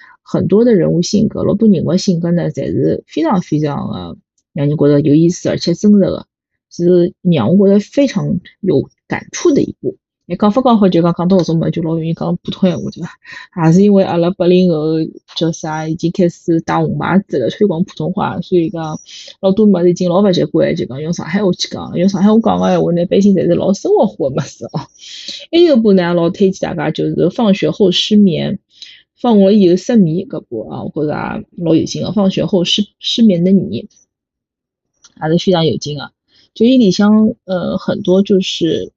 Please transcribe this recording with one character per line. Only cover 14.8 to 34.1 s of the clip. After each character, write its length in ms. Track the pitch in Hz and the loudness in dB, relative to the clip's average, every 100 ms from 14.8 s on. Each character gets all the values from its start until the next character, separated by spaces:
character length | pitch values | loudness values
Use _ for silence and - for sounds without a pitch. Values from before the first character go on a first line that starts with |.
| 156 160 160 - _ | -2 -2 -4 -10 _
叫 160 | - 165 | -6 -4
啥， 380 | 165 165 156 160 | -4 -8 -8 -6
已 80 | 156 | -4
经 160 | 170 | -4
开 160 | 190 175 | -2 -2
始 320 | - - 165 | -2 -2 -2
戴 160 | - 165 | -2 -2
红 200 | 156 147 | -2 -4
牌 220 | - 190 - | 0 0 0
子 140 | 156 | -2
了， 100 | 117 | -4
推 160 | - 208 | 0 -2
广 160 | 165 | 0
普 140 | 190 - | -6 -6
通 160 | 156 | -6
话， 280 | 185 143 110 | -4 -4 -6
所 160 | - 180 | -2 -2
以 140 | 160 | 0
讲， 260 | 165 156 156 - - - - | -4 -10 -10 -16 -20 -20 -4
老 100 | 190 | -2
多 160 | 190 214 | 2 2
物 120 | 175 | 4
事 100 | 180 | 2
已 40 | |
经 140 | 175 180 | 0 0
老 120 | 175 | 2
勿 120 | 208 | 2
习 120 | 165 | 0
惯， 320 | 147 160 143 160 | 0 0 0 -2
就 80 | |
讲 180 | - 131 | -6 -8
用 100 | 156 | -8
上 140 | 175 - | -8 -4
海 160 | 190 | -2
话 80 | 196 | -2
去 160 | - - | -2 -6
讲 240 | - 82 | -10 -8
了。 80 | 156 | -2
用 100 | 185 | -2
上 140 | 190 | 2
海 60 | 202 | 2
话 100 | 220 | 2
讲 220 | 214 180 | 2 0
个 80 | 185 | 0
闲 120 | 175 | 0
话 120 | 165 | 0
呢， 100 | 170 | -2
一 20 | 180 | 0
般 140 | 180 | 2
性 140 | 202 | 4
侪 80 | 185 | 2
是 140 | 170 170 | 2 0
老 160 | 156 | 0
生 180 | 202 349 | -2 0
活 160 | 403 240 | 2 0
化 220 | - 143 | -2 -4
的 80 | 151 | -4
物 40 | 135 | -8
事 180 | - 120 | -12 -12
哦。 40 | 160 - _ - - - - - | -10 -12 _ -20 -18 -16 -18 -2
还 80 | 339 | 2
有 180 | 349 269 | 4 4
一 40 | |
部 120 | 220 | 4
呢， 200 | 190 170 | 4 2
老 160 | 175 170 | 0 0
推 220 | 185 190 | 0 0
荐 240 | 190 156 160 | 0 -6 -4
大 0 | |
家， 140 | 151 | -4
就 140 | 156 156 | -4 -4
是 100 | 156 160 | 0 0
《放 200 | 226 220 | 0 0
学 160 | 196 151 | 2 0
后 220 | - 190 | 0 0
失 240 | 180 - | 0 2
眠》， 400 | 208 196 147 139 - _ _ - - _ _ | 4 4 2 -4 -8 _ _ -20 -20 _ _
放 200 | 240 208 | 0 4
学 140 | 190 | 4
以 180 | 214 180 | 4 4
后 60 | |
失 220 | 185 - 240 | 2 2 2
眠 320 | 170 170 - | 2 0 -6
搿 120 | - | -12
部 260 | - 113 151 | -10 -12 -10
啊， 160 | 139 | -10
我 60 | - | -10
觉 180 | - 151 | -6 -6
着 360 | 64 - - - - | -4 -8 -10 -12 -6
也 80 | |
老 100 | 170 | 0
有 80 | 160 | 0
劲 220 | - 151 | 0 -6
个。 80 | - | -4
放 180 | 185 190 | -2 0
学 140 | - | 0
后 200 | 165 190 | -2 -2
失-， 220 | 180 - 208 _ | 0 -2 -4 _
失 240 | - - | -6 2
眠 180 | 220 175 | 2 4
的 80 | 180 | 2
你， 380 | 190 - 202 - _ _ | 2 0 -8 -12 _ _